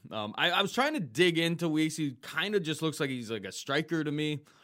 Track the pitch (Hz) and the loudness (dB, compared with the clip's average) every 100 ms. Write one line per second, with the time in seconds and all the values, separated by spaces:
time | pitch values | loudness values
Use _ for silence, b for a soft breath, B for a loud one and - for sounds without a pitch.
0 | - 107 107 107 165 180 196 233 277 311 | -10 -6 -4 0 2 4 2 2 2 0
1 | 143 110 180 165 165 170 170 156 156 156 | -2 2 4 4 2 2 0 2 0 0
2 | 147 120 - - 190 208 156 147 160 147 | -4 -4 -6 -2 0 0 0 0 -2 0
3 | 143 127 110 110 95 - - 139 160 165 | -2 -2 -4 -6 -6 -8 -2 0 2 0
4 | 151 147 151 147 - b | 0 0 -2 -2 -8 b